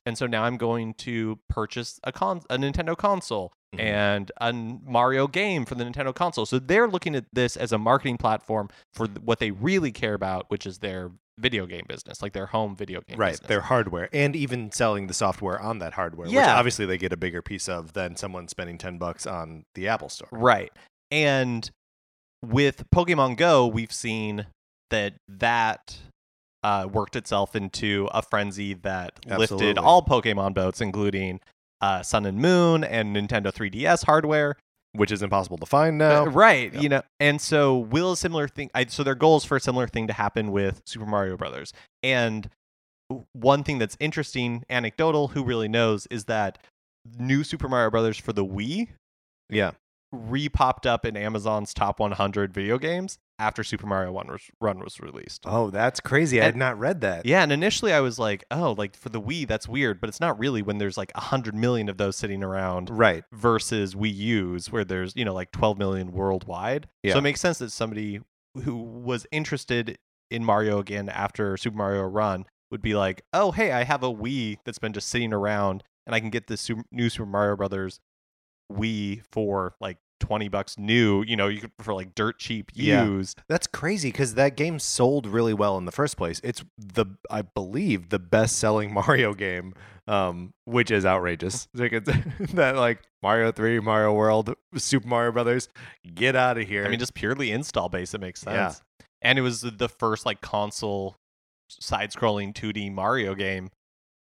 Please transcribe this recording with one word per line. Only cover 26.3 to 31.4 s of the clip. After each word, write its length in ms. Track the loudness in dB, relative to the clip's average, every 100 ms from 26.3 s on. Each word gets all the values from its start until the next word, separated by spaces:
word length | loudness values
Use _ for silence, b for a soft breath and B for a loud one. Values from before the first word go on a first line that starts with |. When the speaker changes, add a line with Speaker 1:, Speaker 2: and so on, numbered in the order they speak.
| _ _ _
Speaker 1:
uh, 260 | 0 0 0
worked 260 | -2 -2 -6
itself 380 | -2 0 0 -2
into 520 | -6 -4 0 0 0
a 100 | -2
frenzy 500 | -2 -2 -2 -4 -6
that 400 | -6 -6 -6 -8 -12 -4
lifted 160 | 0
Speaker 2:
Absolutely. 400 | 0 2 2 4
Speaker 1:
all 200 | 6 6
Pokemon 520 | 6 2 2 0 0
boats, 260 | 0 -2 -2
including, 600 | -4 -2 0 0 -4 -8